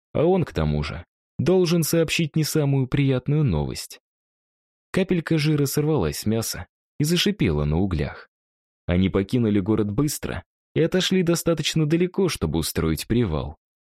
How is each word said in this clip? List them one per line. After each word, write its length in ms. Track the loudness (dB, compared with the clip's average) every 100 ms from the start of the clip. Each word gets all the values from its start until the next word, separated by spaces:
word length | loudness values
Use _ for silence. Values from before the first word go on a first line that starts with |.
| _
а 100 | 0
он, 220 | 2 2 0
к 80 |
тому 300 | -2 0 0
же, 200 | -4 -8 -16 _ _ -4
должен 460 | 2 2 2 0
сообщить 540 | 2 0 0 0 -2 -2
не 80 | 0
самую 420 | 0 2 0 0
приятную 560 | 0 0 0 0 0
новость. 560 | 2 0 -2 -6 -12 -18 _ _ _ _ _ _ _ _ _
Капелька 460 | -2 0 0 0 0
жира 280 | 2 2 2
сорвалась 540 | 0 0 0 0 -2
с 60 | -2
мяса 420 | -2 -2 -8 -14 _ _ -4
и 20 |
зашипела 600 | 0 2 0 0 0 2 2
на 140 | 0
углях. 500 | 0 -2 -4 -8 -20 _ _ _ _ _ -2
Они 240 | 2 2
покинули 500 | 2 0 0 2 2
город 300 | 2 0 0
быстро 540 | -2 -2 -4 -8 -10 -14 _ _ -2
и 60 |
отошли 400 | 0 0 0 2
достаточно 640 | 2 0 0 -2 0 0 2
далеко, 420 | 2 0 0 -2
чтобы 300 | -2 -2 -2
устроить 480 | -2 -2 -2 -2 -2
привал. 500 | 0 0 -2 -6 -12 _ _